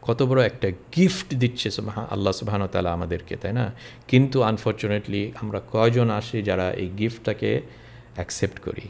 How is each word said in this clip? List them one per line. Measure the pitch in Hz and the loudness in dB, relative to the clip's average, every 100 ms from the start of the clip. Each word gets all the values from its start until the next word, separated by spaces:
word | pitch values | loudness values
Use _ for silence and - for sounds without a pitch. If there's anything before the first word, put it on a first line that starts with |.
কত | - 117 | -2 2
বড় | 131 131 117 | 4 4 4
একটা | - 98 92 - - | 2 -4 -4 -6 4
গিফট | 185 185 - | 4 4 -4
দিচ্ছে | 131 123 120 110 | 0 0 0 -6
সুবহা-, | 101 104 104 113 | -4 -6 -6 -6
আল্লাহ | 101 98 | 0 0
সুবহানাহু | 95 110 101 | 0 -2 -2
ওয়া | 98 | -2
তাআলা | 95 90 | -2 -2
আমাদেরকে, | 85 85 87 - 85 | -2 -2 -4 -6 -8
তাই | 95 | -4
না? | 117 110 113 - - - | -2 -2 -6 -16 -20 4
কিন্তু | 127 135 131 | 6 6 4
unfortunately | 110 107 - 104 107 104 101 101 104 117 | 2 2 -2 -2 -2 -2 -2 -4 -4 -6
আমরা | 107 104 - | -6 -6 -4
কয়জন | 110 113 123 117 | 2 4 4 2
আসি | 107 - 117 | 2 -2 -4
যারা | 101 92 92 | 0 2 0
এই | - 92 98 | -2 -6 -2
গিফটটাকে | 110 117 - 104 107 123 - - - - - - | -2 -2 -4 -2 0 0 -2 -18 -20 -20 -18 -10
অ্যাকসেপ্ট | 87 - 95 - | -8 -4 -4 -4
করি | - - 101 | -10 -10 -12